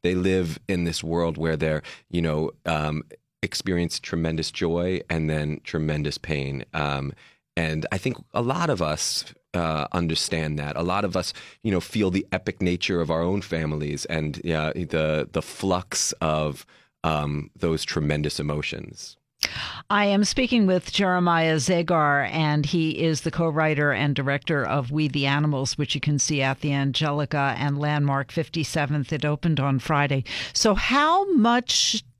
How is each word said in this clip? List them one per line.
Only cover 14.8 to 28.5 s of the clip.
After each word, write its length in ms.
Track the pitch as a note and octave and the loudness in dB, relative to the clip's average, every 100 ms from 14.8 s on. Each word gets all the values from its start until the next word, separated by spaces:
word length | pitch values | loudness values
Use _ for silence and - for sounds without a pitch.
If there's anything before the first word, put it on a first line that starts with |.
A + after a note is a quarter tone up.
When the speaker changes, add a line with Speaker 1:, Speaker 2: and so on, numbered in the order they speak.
| E2+ E2 D#2 D#2 C2+ | -2 0 2 0 0
Speaker 1:
the 120 | - | -4
flux 720 | - - F#2+ F2+ - - - - | -6 -6 0 0 -2 -4 -4 -2
of, 440 | D#2+ D2+ D2+ C2+ - - _ _ E2 | 0 0 0 -4 -14 -20 _ _ -2
um, 460 | D#2 D2 D2 D2 - | 0 -2 -4 -8 -4
those 280 | E2+ D#2+ | -2 0
tremendous 560 | - - D2 D2+ D2+ - | -2 -2 0 0 -2 -2
emotions. 760 | D2 D2+ D2 - - - - - _ _ - - - - - | -4 -4 -4 -8 -12 -16 -20 -20 _ _ -6 -4 -10 -12 0
Speaker 2:
I 140 | G3+ G#3 | 2 4
am 180 | G3+ | 4
speaking 420 | G#3 - B3+ B3 G3 | 2 2 2 4 4
with 260 | F3+ - | 2 0
Jeremiah 680 | - G3 F3+ F3 E3+ D#3+ D#3+ | 0 2 4 4 4 4 2
Zagar, 680 | C3+ F3 E3+ E3+ D3 C#3+ B2 | 2 0 2 2 4 2 0
and 340 | D#3+ D#3 D3+ D3 | 0 2 2 2
he 340 | F3 D#3+ - | 2 0 0
is 220 | E3 D#3 | 0 0
the 80 | - | -2
co-writer 640 | - E3 D3+ D#3 D3 D3 | 0 0 2 2 2 2
and 240 | A#2 C#3+ C#3 | 2 2 0
director 500 | C#3 C#3 - D3+ A#2 | 0 -2 0 -2 0
of 240 | C3+ B2 | -2 -2
We 180 | D3+ D3+ | 0 0
the 200 | C#3+ C#3 | 0 0
Animals, 500 | C#3+ D3+ C#3+ C#3 - | 2 2 0 -2 -2
which 160 | D3 | -2
you 80 | C#3+ | 0
can 160 | D3+ C#3+ | 0 0
see 240 | - D3+ | 2 0
at 200 | C3+ C3+ | 0 0
the 120 | D3+ | 0
Angelica 800 | C#3 C#3 B2+ D#3 D3 C#3+ D3+ C#3 A#2+ | 0 0 0 0 0 0 0 0 0
and 180 | C#3+ C#3+ | 0 0
Landmark 540 | D3 D3 C#3+ C#3 C#3 | 0 2 2 0 -2
fifty-seventh. 840 | - D#3 | -4 -4